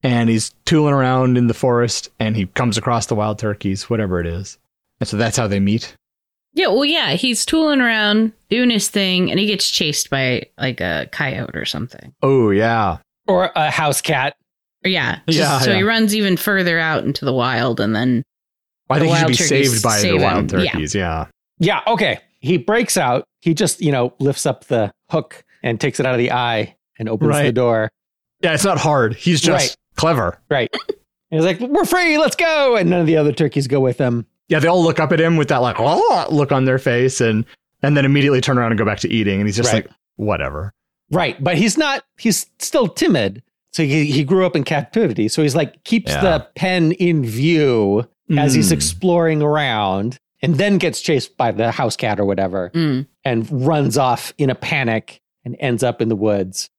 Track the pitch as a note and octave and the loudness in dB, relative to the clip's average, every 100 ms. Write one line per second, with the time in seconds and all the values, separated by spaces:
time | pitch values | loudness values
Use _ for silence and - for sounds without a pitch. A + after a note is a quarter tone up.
0 | C3 A#2+ A#2 A2+ - _ - D#3 D3+ C#3+ | 0 2 2 0 -2 _ 0 2 4 2
1 | B2+ C3 B2+ B2 A#2+ A2 C3 A#2+ A#2+ - | 2 2 2 4 2 2 2 2 0 -2
2 | - _ A2 A2 F#2 - B2 A2 A2+ A#2 | -10 _ -2 -2 -2 -2 -2 0 -2 -2
3 | - A2 G#2+ G#2 A2 G2+ G2+ G2 - A2+ | -2 -2 -2 -2 -4 -4 -4 -4 -4 -2
4 | G#2 F2+ E2+ E2+ F#2+ - _ _ _ _ | 0 -2 -2 -6 -10 -16 _ _ _ _
5 | - G#2 A2+ - A2+ G2+ G2 A2 - - | -6 -2 -2 0 -2 0 0 0 -4 -18
6 | _ _ _ _ _ C#4+ F4 C4 C#4+ D#4+ | _ _ _ _ _ -2 0 2 0 0
7 | A3+ D#3 C4 A#3 - D#4+ D#4 C#4+ B3 A3+ | -2 -2 -2 -2 0 0 2 2 2 2
8 | G#3 G#3+ A3 - _ A3+ B3 A3+ - G#3 | 2 2 0 -4 _ 0 2 2 0 -2
9 | F#3+ F#3 F3+ E3 G#3 F#3+ - - E3 C#3+ | 0 0 0 0 -2 -2 -2 -2 -2 -2
10 | - C3+ C3 B2 - _ C3 A#2 F2+ E2 | -4 -2 0 -2 -6 _ -6 -4 -4 -4
11 | C2+ - C#3+ - B2 - - - A#2 - | -6 -6 -6 -6 -8 -8 -8 -8 -10 -12
12 | - _ C3+ C3+ A2+ G2 A2+ A#2 G#2 E2 | -20 _ 2 4 4 2 2 0 -2 -4
13 | _ _ - F#3 F#3 - D3+ D3+ D#3 C#3 | _ _ -2 0 0 0 -2 0 -2 -2
14 | - C#3+ C3+ - _ _ _ _ F#3 F#3 | -2 -2 -2 -6 _ _ _ _ -4 -2
15 | C3+ - - D#3+ D3+ C#3 - F#3+ G3 A3+ | -2 -6 -2 0 2 2 2 2 2 2
16 | A3 G#3 G3+ F3 - G3 F3 E3 D#3+ D#3 | 0 0 0 0 0 0 0 0 -2 -2
17 | - C#3 C#3 B2+ A#2+ A#2+ B2 A#2 G#2 G#2+ | -4 -4 -2 -2 0 0 -2 -2 -2 0
18 | B2+ A#2+ - _ _ _ _ _ _ C#3 | 0 0 -2 _ _ _ _ _ _ 0
19 | D#3+ C#3 - A#2+ D#3+ C#3 C#3 A#2 A2 G#2+ | 2 2 2 0 2 2 2 0 0 0
20 | G2+ F#2 F#2+ F#2+ G#2 G2 F2+ D#2+ D2+ G2+ | 2 2 2 0 -2 -2 -2 -4 -4 -4
21 | F2 D#2+ D2 _ _ _ F3 G#3 - A3+ | -4 -4 -8 _ _ _ -2 0 -2 0
22 | F#3+ G#2+ _ _ B2+ F3 B2 A3 A3+ - | 0 -4 _ _ -2 -2 0 -2 0 0
23 | C3+ B2 - _ - D#3+ F#3 - D#3+ C#3 | 0 -2 -4 _ -2 0 0 0 -2 0
24 | B2 _ C#3 C3+ D3+ B2+ - B2+ G#2 - | -2 _ -2 -2 -4 -6 -4 -2 -2 -6
25 | _ E3 - - _ _ B2 A2+ C#3+ - | _ -4 -4 -16 _ _ -6 -2 -4 -2
26 | C3+ B2+ B2 A#2+ A#2+ A#2 A2 _ _ _ | -2 0 0 0 -2 -2 -4 _ _ _
27 | A2 A2+ D3+ C#3+ C#3+ A#2 A#2+ A2+ G#2+ _ | -6 -2 0 2 0 0 0 0 -2 _
28 | _ _ _ _ E3+ D#3 G3+ D#3+ E3 D3 | _ _ _ _ -2 0 0 0 2 2
29 | A#2 A2+ - E3 E3 C#3+ B2+ - _ - | 0 0 0 2 2 0 0 -6 _ -2
30 | D#3+ D3+ F2+ - _ C#3+ A2+ - - - | 0 0 -2 -6 _ -2 -2 -6 -10 -12
31 | _ _ _ D#3+ E3 F3+ B3 D4 - F4+ | _ _ _ 0 0 0 -2 0 2 0
32 | F4 D4+ D4+ - E4 D#4 C#4 A#3 F3 F3+ | 2 2 2 2 0 2 2 2 2 2
33 | D#3+ D#3+ D3 D3 D3+ D3 C3+ C#3 C3 A#2 | 2 2 2 2 0 0 0 2 0 0
34 | C3 A#2+ - _ _ D#3 D3+ F3+ E3 D#3 | -2 -2 -6 _ _ 0 2 4 2 2
35 | D3+ D#3+ D#3+ E3 D3 C#3 B2 - A#2 F3 | 0 2 2 2 2 2 0 0 0 2
36 | A4+ A3 D#3 D3+ C#3 C#3 C3 C3 C3 A#2+ | 2 2 0 0 2 2 2 0 0 2
37 | B2+ - A#2 G#2+ A2+ - _ _ C#3 D3 | 0 2 0 0 -2 -10 _ _ 0 2
38 | C3+ C#3+ C#3+ C3 B2+ B2+ A#2 A2 G#2+ G2+ | 4 4 4 2 2 0 0 0 0 -2
39 | - A2+ G2+ F#2+ G#2 G2+ A#2+ A2 - _ | -2 0 0 0 -2 0 0 0 -2 _
40 | _ _ G#2 F2 C#2 C#2+ G2 - _ _ | _ _ -4 -2 -4 -6 -10 -12 _ _
41 | _ D#3+ D#3+ A2+ D3+ E3 A3 G3 D4+ C4+ | _ -2 -2 -2 -2 2 0 2 0 -2
42 | - _ A3+ F#3+ - _ - D#4 G#3+ - | -8 _ -2 -2 -4 _ -4 0 0 0
43 | E3+ D#3+ G2+ G#2 - _ _ - D3+ D3+ | 0 2 0 -4 -20 _ _ -4 0 2
44 | D3 C#3 C#3 F#3+ F#3 E3+ - D3+ B2 - | 2 0 2 2 2 0 -2 -2 -2 0
45 | G3+ G#2+ A2 - D3+ C3+ D3 - - A3+ | 0 0 -2 0 0 2 -2 -6 -2 -2
46 | - C#3+ F#3+ D#3+ - - F#3 F#3 D#3+ F3 | 0 0 2 0 -4 -6 -2 2 0 2
47 | F3 E3 A#2+ A2 D3+ E3 D3 A#2+ G2+ G2+ | 0 0 -2 0 2 2 2 2 2 0
48 | A#2+ _ _ D3 C#3+ B2+ G2+ D#2 D2 - | -2 _ _ 0 2 2 2 2 -2 -2
49 | F#3 E3+ E3 D#3 D3 D3+ C#3+ A2 G2+ F#2+ | 0 2 2 2 0 0 0 0 0 -2
50 | G#2+ B2+ _ _ C3+ C#3+ G#3 G3 E3+ - | -4 -8 _ _ -2 0 2 2 0 -4
51 | - D3 - _ A#2+ G2+ A#2 A2+ A2 - | -2 -2 -2 _ -2 0 -2 0 -2 -2
52 | A#2+ G2+ G2+ F#2+ F#2+ F#2+ F2+ E3 D#3+ C3 | -4 -2 -2 0 -2 -4 -6 -2 -2 -2
53 | C#3 _ C#3 A#2 A2+ C#3+ B2+ D#3 C3+ A#2 | -6 _ -4 -4 -2 -2 0 0 0 0
54 | C3 A#2+ - - C#3 B2 - D#3 B2 A2 | 0 0 -6 -4 -2 -2 -4 -2 0 -2
55 | - - _ _ - - C#3 A#2+ B2+ A#2+ | -6 -20 _ _ -16 -8 -4 -2 -2 -2
56 | A#2 G#2+ G#2+ G2+ F#2 F#2 - | -2 0 0 0 -2 -8 -14